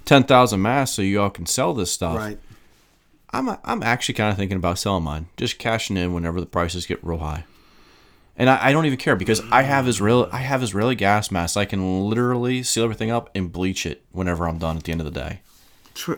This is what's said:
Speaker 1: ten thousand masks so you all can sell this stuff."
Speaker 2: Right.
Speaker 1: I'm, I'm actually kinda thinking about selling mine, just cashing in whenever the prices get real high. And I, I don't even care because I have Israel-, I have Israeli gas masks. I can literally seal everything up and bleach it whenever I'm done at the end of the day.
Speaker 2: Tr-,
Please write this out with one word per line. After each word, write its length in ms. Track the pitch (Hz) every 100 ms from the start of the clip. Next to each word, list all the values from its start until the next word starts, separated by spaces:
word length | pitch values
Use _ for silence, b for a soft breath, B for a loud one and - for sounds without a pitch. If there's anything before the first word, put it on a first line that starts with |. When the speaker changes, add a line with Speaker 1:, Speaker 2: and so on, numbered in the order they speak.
| -
Speaker 1:
ten 180 | 139
thousand 380 | 127 131 123 101
masks 340 | 104 135 131 -
so 60 |
you 200 | 98 101
all 80 | 101
can 160 | - 87
sell 280 | - 156
this 180 | 139 90
stuff." 260 | - 85 82
Speaker 2:
Right. 220 | 107 104 - b b b b b b _ _
Speaker 1:
I'm, 180 | 123 131 -
I'm 200 | - 226
actually 320 | 117 123 - 120
kinda 200 | 107 98
thinking 220 | 98 95
about 220 | 87 87
selling 240 | 104 95
mine, 240 | 78 76 80 -
just 220 | 123 -
cashing 380 | 117 113 - 95
in 160 | 90
whenever 260 | 87 85 87
the 60 | 82
prices 400 | 90 87 90 -
get 180 | -
real 160 | 82 82
high. 260 | 76 76 - b b b b b b b b -
And 120 | 127
I, 180 | 120 131
I 40 |
don't 140 | 147 160
even 140 | 127
care 160 | - 110
because 260 | 90 107 117
I 120 | 117
have 240 | 135 139 127
Israel-, 420 | 110 104 123 -
I 80 | 127
have 220 | 131 135
Israeli 340 | 120 95 117 117
gas 360 | 98 104 104
masks. 260 | 95 85 104
I 80 | 101
can 420 | 98 92 92 101
literally 540 | 113 123 123 123 127
seal 220 | 123 113
everything 260 | 117 107 110
up 200 | 117 -
and 180 | 98 90
bleach 340 | 85 92 92 -
it 180 | - _
whenever 360 | 90 92 85 85
I'm 120 | 82
done 180 | 80 80
at 60 |
the 80 | 82
end 100 | 82
of 40 | 76
the 140 | -
day. 220 | 78 - b b b b b -
Speaker 2:
Tr-, 160 | -